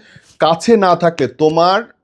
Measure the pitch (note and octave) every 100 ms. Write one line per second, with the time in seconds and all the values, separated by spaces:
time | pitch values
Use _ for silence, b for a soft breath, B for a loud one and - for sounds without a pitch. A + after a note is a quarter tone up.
0 | b b b - D#3+ E3 - A3+ F#3 E3+
1 | E3+ E3+ B2+ - D#3 E3 F3 G3+ A#3 _